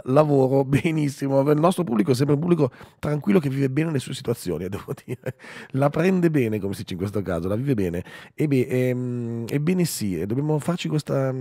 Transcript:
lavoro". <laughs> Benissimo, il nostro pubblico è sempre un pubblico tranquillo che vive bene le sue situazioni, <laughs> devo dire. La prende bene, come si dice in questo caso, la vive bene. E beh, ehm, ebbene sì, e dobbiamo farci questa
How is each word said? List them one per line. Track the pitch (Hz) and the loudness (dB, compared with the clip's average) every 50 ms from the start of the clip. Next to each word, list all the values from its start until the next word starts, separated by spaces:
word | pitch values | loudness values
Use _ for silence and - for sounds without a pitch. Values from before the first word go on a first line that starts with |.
| - | 0
lavoro". | 123 127 143 156 151 143 135 131 127 135 139 139 | 2 4 4 4 6 4 4 4 4 4 2 2
<laughs> | |
Benissimo, | 131 143 131 - 170 160 160 147 143 131 - 143 139 135 135 135 147 | 4 2 2 2 2 0 0 0 -2 -2 -2 -2 0 2 2 4 4
il | 151 151 | 4 4
nostro | 156 175 185 - 175 | 4 2 2 2 -2
pubblico | 180 120 214 202 156 | 0 0 2 2 2
è | 131 | 2
sempre | 117 143 143 147 | 2 2 2 2
un | 139 | 2
pubblico | 160 175 175 165 147 123 - - - - - _ | 2 2 2 4 2 0 -2 -4 -20 -20 -16 _
tranquillo | - 151 147 151 139 202 202 190 | -4 -4 -2 -2 2 4 4 4
che | 143 143 | 4 2
vive | 131 135 139 135 | 0 0 0 0
bene | 131 147 160 170 | 0 0 0 0
le | 156 131 | 0 -2
sue | - - 131 | -4 -4 -8
situazioni, | - - - 117 - - 90 85 78 90 92 | -8 -4 -4 -4 -4 -4 -6 -4 -4 -4 -6
<laughs> | |
devo | 98 95 - - - - - | -8 -8 -8 -10 -12 -12 -10
dire. | - 123 - - - - _ - - - - - - | -10 -10 -8 -8 -10 -10 _ -12 -18 -18 -18 -14 -6
La | - 135 139 143 | -2 0 0 2
prende | 147 165 165 190 190 180 170 170 | 2 2 2 2 4 4 2 2
bene, | 156 147 123 110 107 104 | 2 2 2 2 0 -2
come | 90 98 101 | -2 -4 -6
si | - | -6
dice | 104 - 98 | -8 -8 -6
in | 82 | -4
questo | 92 101 98 104 | -4 -4 -2 -4
caso, | 95 87 90 82 85 95 | -2 -2 -2 -2 -2 -2
la | 104 | -2
vive | 110 131 143 139 | -2 0 0 0
bene. | 107 95 87 82 87 90 - - - - - _ | 0 0 -2 -2 -4 -6 -8 -12 -20 -20 -12 _
E | - 143 156 | -4 -2 0
beh, | 139 131 | 2 2
ehm, | 123 - 127 127 127 127 123 123 123 123 123 123 120 117 117 117 117 - | 0 0 0 0 0 0 -2 -2 -4 -6 -6 -6 -6 -6 -6 -6 -6 -4
ebbene | - 143 147 160 185 180 175 | -4 -2 0 0 0 0 0
sì, | 151 - - 110 101 90 78 | -2 -2 -4 -4 -4 -2 -2
e | 82 | -2
dobbiamo | 104 117 131 147 151 156 147 | -4 -2 -2 -2 -2 -2 -2
farci | 135 - 170 175 - 160 | -2 -4 -4 -4 -4 -2
questa | 156 151 - - 139 139 135 131 131 131 | -2 -2 -2 -2 -2 -2 -2 -2 -4 -4